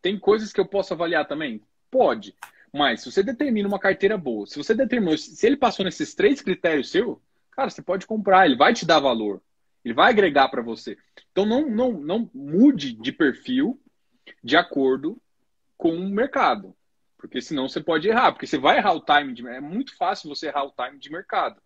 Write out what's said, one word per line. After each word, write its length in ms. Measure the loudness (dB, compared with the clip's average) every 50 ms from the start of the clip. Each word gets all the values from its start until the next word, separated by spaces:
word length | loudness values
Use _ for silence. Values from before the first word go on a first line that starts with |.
tem 180 | -2 -4 -4 -2
coisas 340 | 2 2 2 2 2 -4
que 80 | -2 -2
eu 60 | -2
posso 260 | 0 -2 -4 -2 -2
avaliar 340 | -4 -4 -2 -2 0 -2 -2
também?" 340 | -2 -6 -6 -6 -8 -8 -10 _ _ _ _ _ _
Pode. 440 | 0 2 4 4 2 0 -6 -14 -18 _ -20 -20 _ _ _ _
Mas 300 | -4 0 0 0 0 -2
se 100 | -8 -4
você 100 | -2 0
determina 460 | 0 0 -2 -2 -2 0 0 0 0 -2
uma 100 | -4 0
carteira 380 | 0 0 0 2 0 0 0
boa, 300 | 0 -4 -6 -6 -6 -6
se 100 | -8 -10
você 180 | -12 -2 -2 0
determinou, 420 | 0 0 0 0 0 2 0 0 -2
se, 180 | -2 -12 -6
se 100 | 0 2
ele 120 | 2 2 4
passou 260 | 2 0 0 0 -6
nesses 300 | -6 -4 -6 -8 -8 -4
três 260 | 2 2 2 2 2
critérios 500 | -2 -4 -4 -2 0 0 0 0 -2 0
seu, 300 | -2 -2 -2 -2 -6 -10 _ _ _ _ _ _
cara, 180 | _ -4 -4 -4
você 140 | -4 -10
pode 240 | -6 -4 -4 -4 -4
comprar, 400 | _ -8 -4 2 4 6 6 6
ele 100 | 6 6
vai 160 | 6 4 4
te 140 | 4 0 2
dar 120 | 4 4 4
valor, 440 | 4 2 0 0 -2 -4 -6 -8 _ _ _ _ _ _ _ _ _
ele 80 | -6
vai 160 | 2 4 4 6
agregar 400 | 6 4 2 4 4 4 2 2
pra 140 | 0 -6
você. 340 | -6 -6 -10 -10 -10 -14 -14 _ _ _ _ -20 _ _
Então 140 | _ -2 0
não, 240 | 2 0 0 0 -2
não, 240 | 0 0 0 0
não 380 | -2 -4 -6 -4 -4 -4 -4 -6
mude 640 | _ -14 -10 -2 4 6 6 6 6 2 -4 -8 -8
de 180 | -6 -8 -10
perfil 680 | -2 _ 0 0 0 -2 _ -4 -2 0 0 -2 -4 -8 _ _ _ _ _ _ _ _ _ -20 -20 _
de 140 | _ 0 2
acordo 640 | 2 2 0 -2 0 2 2 0 0 -4 -10 -10 -12 _ _ _ _ _ _ _ _ _ _ _
com 180 | _ -2 -2 -2
o 140 | -2 -6 -4
mercado, 680 | -2 -2 -4 -2 0 0 0 0 0 -2 -6 -18 -20 _ _ _ _ _ _ _ _ _
porque 240 | -20 -10 -10 -10
senão 260 | -8 -6 -6 -6 -6 -4
você 100 | -6 -8
pode 300 | -4 -2 -2 0 0 0
errar, 240 | 2 4 2 2
porque 140 | 0 0 -8
você 100 | -6 -6
vai 220 | 0 2 4 4 4
errar 160 | 4 2 0
o 60 | 0
timing 340 | 0 2 2 2 2 0 -10
de, 120 | -12 -12
é 140 | -12 -12 -12
muito 340 | -12 -8 -8 -8 -8 -8 -6
fácil 360 | _ -4 -2 -2 -4 -8 -14
você 160 | -12 -8 -8
errar 180 | -6 -4 -4 -6
o 60 | -6
timing 280 | _ -8 -10 -10 -10 -16
de 140 | -16 -14
mercado. 480 | -14 -14 -10 _ -4 -2 -2 -4 -6 _ _